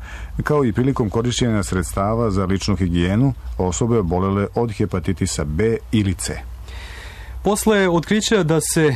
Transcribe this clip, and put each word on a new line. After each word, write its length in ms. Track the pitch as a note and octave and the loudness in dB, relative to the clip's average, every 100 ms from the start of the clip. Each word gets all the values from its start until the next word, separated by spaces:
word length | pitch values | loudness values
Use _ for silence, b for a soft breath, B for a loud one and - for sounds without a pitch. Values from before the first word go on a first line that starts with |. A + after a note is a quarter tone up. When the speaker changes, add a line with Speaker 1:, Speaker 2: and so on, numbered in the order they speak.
| B B B - | B B B -6
Speaker 1:
kao 220 | - D3+ B2+ | 0 2 2
i 80 | |
prilikom 360 | G#2+ B2+ C3 A2 | 2 0 0 0
korišćenja 540 | A#2 A#2+ A#2 B2 G#2+ | 0 0 0 0 0
sredstava 680 | F#2 F#2 E2+ - G2 A2+ A#2 | 0 -2 -2 -2 0 0 0
za 140 | F#2+ F#2 | 0 0
ličnu 300 | F#2+ - F#2 | 0 0 0
higijenu 580 | F#2 E2+ F2 G#2 C3+ B2 B - | 0 2 2 2 2 0 B -2
osobe 400 | F#2 F2 A#2+ A#2 | -2 0 2 2
obolele 500 | F2 F2+ F#2+ G2+ G2+ - | 2 0 2 0 0 -2
od 160 | A#2 | -2
hepatitisa 720 | G#2+ G#2 F#2 E2 F2+ F#2 - | -2 -2 -2 -2 -2 -2 -2
B 340 | D2 D2+ A2 A2+ - | -2 0 0 0 -2
ili 220 | A2 G2 | 0 0
C. 280 | E2 - - - - B B B B B B B B | -2 -4 -8 -10 -14 B B B B B B B B
Speaker 2:
Posle 460 | - G#3 G#3+ G#3 F#3 | -2 0 2 4 4
otkrića 540 | E3+ - G#3+ - A3 | 2 2 0 4 2
da 180 | D#3+ D#3+ | 4 2
se 340 | - E3 D3+ | 2 2 2